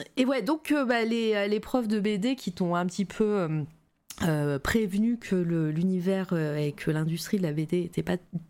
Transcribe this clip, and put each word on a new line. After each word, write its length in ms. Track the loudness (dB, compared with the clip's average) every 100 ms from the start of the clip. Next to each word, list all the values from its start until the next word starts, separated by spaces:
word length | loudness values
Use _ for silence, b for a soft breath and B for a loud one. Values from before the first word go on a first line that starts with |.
| -4 0
et 80 |
ouais, 180 | 0 2
donc, 300 | 0 -2 0
euh, 120 | 2
bah, 200 | 2 2
les, 420 | 2 2 2 2 2
les 120 | 0
profs 260 | 0 -2 0
de 120 | 0
B 180 | 2 0
D 160 | 0 -2
qui 160 | -4
t'ont 220 | -2 0
un 120 | 0 0
petit 180 | -2
peu, 200 | -4 0
euh, 380 | 2 2 0 -2 -4 -10 _ _ -18 -4 0
euh, 320 | 2 0 0
prévenu 600 | 0 0 2 2 2 0
que 180 | 0 0
le, 340 | 2 2 2
l'univers, 580 | 2 2 2 0 0 0
euh, 240 | 0 0 0
et 160 | -2
que 180 | -2 -2
l'industrie 460 | 0 0 -2 -2 -2
de 40 |
la 100 | 0
B 140 | -2 -2
D 160 | -2
était 200 | -2 -4
pas 140 | -2 -2 -4 -12